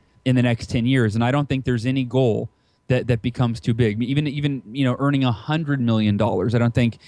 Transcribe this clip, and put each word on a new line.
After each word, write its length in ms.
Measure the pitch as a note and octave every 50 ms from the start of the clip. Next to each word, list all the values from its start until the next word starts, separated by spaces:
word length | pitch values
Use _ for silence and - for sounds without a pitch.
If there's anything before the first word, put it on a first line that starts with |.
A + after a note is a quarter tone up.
| _ _ _ _ -
in 120 | C3 B2+
the 60 | B2+ A#2+
next 280 | B2 A#2 A2 - -
ten 160 | - B2+ A2+
years. 280 | B2 C3+ C3 A#2+ G#2+ G2+
And 100 | A2+ A#2
I 60 | A#2+
don't 180 | C3 D3 D3 C3
think 160 | C#3 C3+ B2+
there's 200 | C3 B2 A#2 G#2+
any 200 | B2+ C3 C3+ C3
goal 440 | A#2+ B2 C3 C3+ A#2+ G#2 A2+ A#2 A2+ _ _ _ _ _ _ _ -
that, 180 | C3 B2 - A2+
that 120 | B2 A2+ -
becomes 380 | B2+ A#2+ - B2+ A#2 A#2 -
too 140 | - - A#2
big. 280 | A2+ B2 A2 G#2 G#2+ A#2+
Even, 240 | A2+ C#3 C#3+ D3+
even, 360 | D3 C3 D3 C#3+ D3 C#3+ C3 - G2+ A2
you 120 | C#3+ C#3
know, 120 | B2+ - -
earning 260 | C3+ C#3+ C#3+ C#3 C3+
a 80 | B2+ A2+
hundred 480 | - - - D3+ D#3+ E3 C#3+ C#3+ C3+
million 360 | B2 A#2 A2+ A2 G#2+ G#2+ G2+
dollars, 380 | G2+ G#2+ G#2 F#2+ F#2+ F2+ A2+ G#2+
I 40 | A#2+
don't 160 | A#2+ A#2 A#2
think, 240 | - A#2+ A#2 G#2+ - -